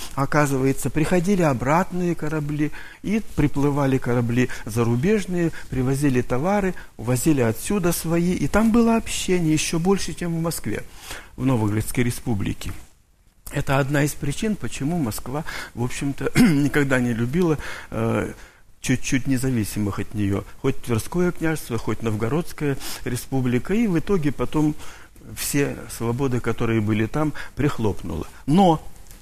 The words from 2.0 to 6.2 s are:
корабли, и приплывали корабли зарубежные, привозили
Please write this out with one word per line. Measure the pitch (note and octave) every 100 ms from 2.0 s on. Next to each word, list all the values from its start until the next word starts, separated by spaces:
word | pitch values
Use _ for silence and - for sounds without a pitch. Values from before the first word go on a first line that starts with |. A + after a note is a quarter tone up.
| F3 D#3+
корабли, | D3+ D#3 D3 D3 D3+ - - -
и | E3+ G#3+ - -
приплывали | D3 C#3+ C#3+ C#3+ C3+ C3
корабли | B2+ B2 A#2 A#2+ B2 - -
зарубежные, | G#2+ A#2 A#2+ F3 A3 F#3 F3 E3 - -
привозили | C3 B2+ C3+ D3 B2